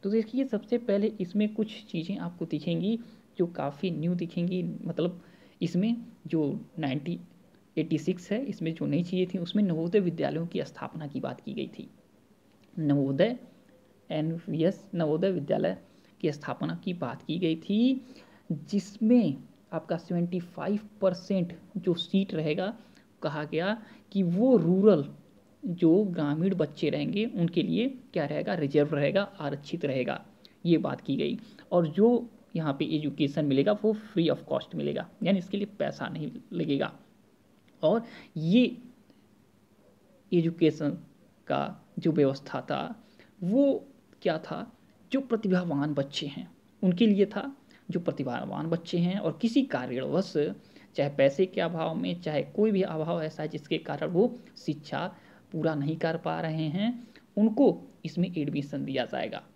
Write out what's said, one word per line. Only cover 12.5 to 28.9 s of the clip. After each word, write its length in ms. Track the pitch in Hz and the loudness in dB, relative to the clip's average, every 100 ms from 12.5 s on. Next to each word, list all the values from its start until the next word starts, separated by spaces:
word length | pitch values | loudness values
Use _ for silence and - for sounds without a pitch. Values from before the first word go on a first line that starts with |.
| _ _ - | _ _ -4
नवोदय, 600 | 156 143 139 139 202 247 - - _ - _ _ _ | 2 2 2 2 2 2 -10 -20 _ -20 _ _ _
एनवीएस, 760 | 156 156 165 - 165 165 190 - | -4 -2 -4 -4 2 2 0 -8
नवोदय 360 | 170 160 160 190 | -2 0 2 2
विद्यालय 460 | 180 139 104 170 190 - - _ _ | 0 0 0 0 -2 -12 -20 _ _
की 120 | - | -2
स्थापना 420 | 147 - - 151 170 | -2 -8 -6 -6 -4
की 80 | - | -6
बात 280 | 175 135 117 | -6 -6 -8
की 160 | - 160 | -6 -2
गई 180 | 170 160 | 0 -2
थी, 460 | - 202 247 262 - - - - _ | 0 2 4 2 -6 -20 -20 -20 _
जिसमें 840 | 151 - 202 - - 220 247 190 135 - - _ | -8 -2 -4 -4 0 6 6 6 -2 -8 -20 _
आपका 240 | 160 - 165 | -10 -4 -6
सेवेंटी 420 | - 175 175 180 | -2 -2 0 -2
फ़ाइव 400 | 175 - 160 202 - - | -6 -8 -4 -4 -4 0
परसेंट 560 | 190 180 - 196 170 - - 202 | 0 0 -2 0 0 -4 -10 -4
जो 160 | - 170 | 0 0
सीट 380 | - 196 190 | 2 2 2
रहेगा, 380 | 165 156 156 190 226 - - _ _ | -2 0 0 -2 -6 -16 -20 _ _
कहा 220 | 160 151 | -4 -4
गया 320 | 151 156 180 226 - - - | -4 -2 0 -2 -6 -20 -6
कि 100 | 196 | 0
वो 340 | 180 175 247 240 | 2 4 6 6
रूरल, 480 | 160 185 208 175 143 - - - _ _ | 6 6 8 6 2 -10 -20 -20 _ _
जो 400 | 254 175 165 175 | -8 2 6 6
ग्रामीण 500 | 208 170 147 151 185 | 4 0 -2 2 0
बच्चे 360 | 180 151 - 156 | 2 -2 0 -2
रहेंगे 340 | 147 147 175 226 | 0 -2 -2 -2
उनके 360 | 202 170 175 | 0 0 2
लिए 260 | 180 165 247 269 - | 0 2 0 -4 -6
क्या 120 | 180 143 | -4 -2
रहेगा, 280 | 151 170 | -2 -2
रिजर्व 400 | 190 143 147 147 | -2 2 4 4